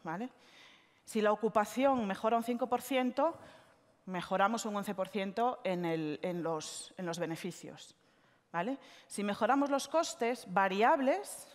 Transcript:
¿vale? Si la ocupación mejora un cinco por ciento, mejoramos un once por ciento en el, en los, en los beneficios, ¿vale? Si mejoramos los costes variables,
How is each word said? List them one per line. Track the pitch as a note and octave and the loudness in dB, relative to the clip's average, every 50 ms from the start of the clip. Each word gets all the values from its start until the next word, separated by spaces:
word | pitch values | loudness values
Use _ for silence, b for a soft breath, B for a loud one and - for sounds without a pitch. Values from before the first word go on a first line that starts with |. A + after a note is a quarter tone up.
| - | -8
¿vale? | E3 D#3+ F#3 A#3+ C4 - B B B B B B B B B B B B B B | -8 -6 -6 -6 -8 -12 B B B B B B B B B B B B B B
Si | - - A3 | -4 0 2
la | G#3 G#3 | 4 4
ocupación | G#3 G#3 - G#3+ - A3 G#3 - - A#3+ C4 C#4 C4+ B3 A3 | 4 2 2 2 2 2 2 2 0 2 4 4 4 4 0
mejora | G3 F#3+ - - A3 A3+ | -2 -2 0 2 2 2
un | A#3 A3+ | 2 2
cinco | A#3+ B3 A#3 - G#3+ | 0 -2 -2 0 0
por | B3 A#3+ | 0 -2
ciento, | - - C4+ B3+ B3+ B3 - - C#4 E4 E4 - B B B B B B B B B _ _ _ - | 0 0 0 2 2 2 2 2 2 2 0 -2 B B B B B B B B B _ _ _ -10
mejoramos | F#3 F#3 F3+ E3 - F#3+ F#3+ G3 G3+ A#3 A3 - | -8 -6 -6 -4 0 2 4 4 4 2 0 -4
un | A3 G#3 | -4 -4
once | G3+ G3 G#3+ G3 | -4 -4 -4 -4
por | F#3+ F#3+ F3+ | -4 -4 -4
ciento | - G#3 G3 G3 F#3 A3+ A#3 B3 B3+ - - | -2 -4 -4 -2 0 0 0 0 0 -2 -2
en | F#3+ F#3 F3 F3 | -2 -2 0 0
el, | E3 E3 E3 D#3 D3+ D3 - | 0 0 0 -2 -4 -4 -4
en | - F#3 F3 F3 | -4 -4 -4 -2
los, | D#3 E3 E3 D#3 - - - - - - - | -2 -2 -2 -4 -6 -8 -10 -12 -14 -14 -10
en | - F#3 | -8 -6
los | E3+ E3+ E3+ | -6 -4 -4
beneficios, | F3 D#3 E3 D#3+ - F#3 E3 - - - - - - - - _ b b b b b b b b b b | -4 -4 -4 -6 -6 -8 -8 -8 -14 -14 -16 -16 -18 -20 -20 _ b b b b b b b b b b
¿vale? | - - F3 A#3 C#4 C4+ B B B B B | -4 -2 -2 -2 -4 -8 B B B B B
Si | B - - G3+ | B -6 -4 -2
mejoramos | G#3 G3+ - A#3 G#3 C4 C#4 C#4 B3 | -2 0 2 4 4 4 4 4 2
los | C#4 C4+ - - | 0 -2 -2 0
costes | - D#4+ E4+ - - - A#3+ A#3 B3+ A#3 - - | 0 0 0 0 -2 -2 -2 -2 -2 -2 -4 -2
variables, | F3+ G3+ G3 G3 F#3 G3 A3 C4 D#4+ C#4+ C4 C4 D#4+ G4 G4+ - - - - - | 2 2 2 4 4 4 6 6 6 4 4 2 2 0 -2 -8 -12 -14 -16 -18